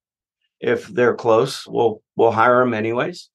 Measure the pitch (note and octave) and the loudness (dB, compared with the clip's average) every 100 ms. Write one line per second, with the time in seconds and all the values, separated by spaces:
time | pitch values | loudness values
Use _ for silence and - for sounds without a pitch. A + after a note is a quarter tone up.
0 | _ _ _ _ _ _ - - - F#2+ | _ _ _ _ _ _ -4 -4 -4 0
1 | A#2+ G#2+ A#2 A2 C3+ - - A2+ A#2 G#2+ | 0 2 2 2 2 -4 -8 -2 -2 -2
2 | _ - A2+ G#2 A#2+ B2 B2+ A2 A2 A#2+ | _ 0 2 4 4 4 2 -2 -4 -4
3 | D#3+ F3 - | -6 -8 -18